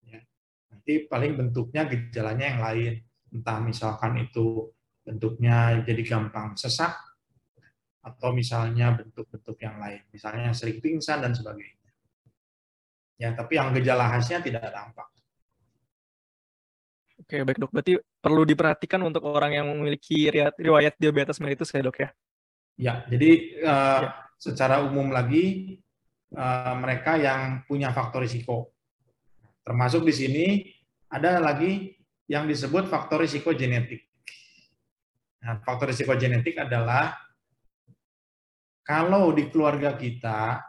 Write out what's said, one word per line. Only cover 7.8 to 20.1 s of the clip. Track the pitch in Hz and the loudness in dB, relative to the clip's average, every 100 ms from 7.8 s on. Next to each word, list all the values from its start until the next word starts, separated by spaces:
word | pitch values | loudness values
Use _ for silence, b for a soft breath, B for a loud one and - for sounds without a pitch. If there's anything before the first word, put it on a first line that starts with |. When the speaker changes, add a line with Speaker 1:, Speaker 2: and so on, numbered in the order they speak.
| _ _ 120 | _ _ -20
Speaker 1:
atau | 120 123 | -6 -2
misalnya | 123 120 117 113 117 120 | -2 -2 -2 -2 2 2
bentuk-bentuk | 117 - - 113 107 - 107 | 2 -2 -14 -14 -14 -16 -12
yang | 110 107 | -12 -12
lain, | 104 101 _ | -12 -14 _
misalnya | 104 107 110 120 | -14 -10 -4 -2
sering | 120 117 113 | -2 -4 -4
pingsan | 156 160 151 151 | -4 -4 -4 -4
dan | 127 | -2
sebagainya. | 120 107 107 - _ _ _ _ _ _ _ _ _ _ _ _ _ _ _ | -4 -6 -14 -18 _ _ _ _ _ _ _ _ _ _ _ _ _ _ _
Ya, | 117 | -6
tapi | 117 117 160 | -6 -2 -2
yang | 131 | 0
gejala | 127 127 123 120 | 0 2 2 2
khasnya | 120 120 175 170 | 0 0 -2 -4
tidak | 117 110 | -8 -8
tampak. | 101 104 - - _ _ _ _ _ _ _ _ _ _ _ _ _ _ _ _ _ _ _ _ _ | -12 -16 -18 -20 _ _ _ _ _ _ _ _ _ _ _ _ _ _ _ _ _ _ _ _ _
Speaker 2:
Oke, | - 147 | -10 -4
baik, | 135 135 | -2 -2
Dok. | 135 | -2
Berarti | - 151 180 - _ | -2 2 2 2 _
perlu | - 156 156 | 2 4 6
diperhatikan | 156 160 151 - 185 | 4 4 0 0 0
untuk | 180 160 147 | 0 -2 0
orang | 147 147 147 | 2 2 0
yang | 147 | -2
memiliki | 147 147 143 - | -2 -2 -4 0